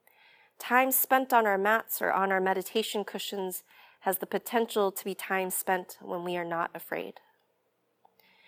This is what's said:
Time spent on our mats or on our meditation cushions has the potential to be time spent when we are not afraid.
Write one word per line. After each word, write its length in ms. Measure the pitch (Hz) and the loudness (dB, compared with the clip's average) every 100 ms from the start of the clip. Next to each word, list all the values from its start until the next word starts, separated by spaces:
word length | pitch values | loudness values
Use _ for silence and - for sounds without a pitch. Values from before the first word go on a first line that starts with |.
| _ _ - _ _ - | _ _ -20 _ _ -14
Time 320 | - 240 262 | 2 4 4
spent 420 | 262 - 262 262 | 2 4 2 6
on 140 | 240 220 | 4 6
our 100 | 196 | 4
mats 460 | 202 226 - - | 4 2 0 -2
or 80 | 180 | 0
on 200 | - 190 | 2 2
our 80 | 190 | 2
meditation 640 | 185 190 180 226 214 214 | 2 0 -2 -2 -2 -4
cushions 580 | 196 196 - 202 185 180 - - - _ | -6 -8 -6 -6 -6 -6 -12 -20 -20 _
has 180 | - 185 | -2 -2
the 80 | - | -2
potential 640 | 196 - 240 226 220 196 | -4 -2 0 0 2 0
to 140 | 185 | 0
be 100 | 196 | -6
time 340 | 185 - 190 185 | -6 -4 -2 -2
spent 480 | - - 185 185 - | -2 0 -2 -2 -12
when 240 | 196 185 | -8 -6
we 120 | 175 175 | -4 -4
are 80 | |
not 280 | 170 170 - | -2 -2 -4
afraid. 460 | - - 165 - - _ _ _ _ _ _ _ _ _ _ _ _ | -6 -8 -8 -8 -14 _ _ _ _ _ _ _ _ _ _ _ _